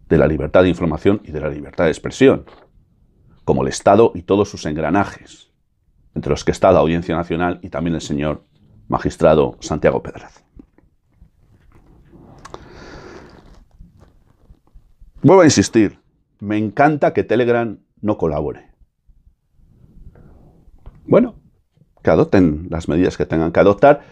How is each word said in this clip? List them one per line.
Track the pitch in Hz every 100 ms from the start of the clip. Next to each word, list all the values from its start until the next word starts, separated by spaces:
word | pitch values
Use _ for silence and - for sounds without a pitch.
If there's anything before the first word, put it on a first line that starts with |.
| -
de | 82
la | 71
libertad | 78 76 95
de | 92
información | 87 87 76 95 101
y | -
de | 76
la | 76
libertad | 73 71 - 85
de |
expresión, | 73 - - 131 101 - - _ _ _ _ _ _ _ _ -
como | 69
el | 67
Estado | - 98 104 117
y | 87
todos | 87 98 101
sus | 90 82
engranajes, | 78 78 98 98 - - - _ _ _ _ _ _ _
entre | 78 69
los | 71
que | -
está | 85 101
la | 87
Audiencia | 76 85 85 82
Nacional | 82 85 87 90
y | 92
también | 82 85 80
el |
señor | - 73 76 73 _ _ _ _ -
magistrado | 64 - - 82 78 67 -
Santiago | - 76 80 65
Pedraz. | - - - _ _ - - _ _ _ _ _ _ _ _ _ _ _ _ _ _ - - - - - - - - - - - - - - - _ _ - _ _ _ _ _ _ - _ - _ _ - -
Vuelvo | 139 190
a | 160
insistir, | 110 95 117 98 - _ _ _ -
me | 101 107
encanta | 107 98 143 151 165
que | -
Telegram | - 110 120 117 117 - _ _
no | 101 104
colabore. | 82 73 76 62 _ _ _ _ _ _ _ _ _ _ _ _ _ - - - - - - _ _ - - - -
Bueno, | - 247 - _ _ _ _ _ _
que | -
adopten | 85 - 101 87 76 90
las | 80 82
medidas | 78 90 -
que | 87
tengan | 82 80
que | 87
adoptar, | 90 101 139 147 -